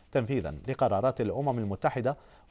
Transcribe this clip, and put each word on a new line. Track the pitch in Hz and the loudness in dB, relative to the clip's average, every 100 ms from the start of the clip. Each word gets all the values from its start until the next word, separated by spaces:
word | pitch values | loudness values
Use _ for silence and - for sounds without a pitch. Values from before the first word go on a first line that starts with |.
| - | -4
تنفيذا | 139 113 135 80 76 117 | -2 0 0 -2 -4 -6
لقرارات | 127 123 98 127 - | 0 2 4 2 2
الأمم | 107 98 143 120 | 0 0 0 0
المتحدة | 104 95 151 131 120 143 - - - | -2 0 0 0 0 -2 -8 -20 0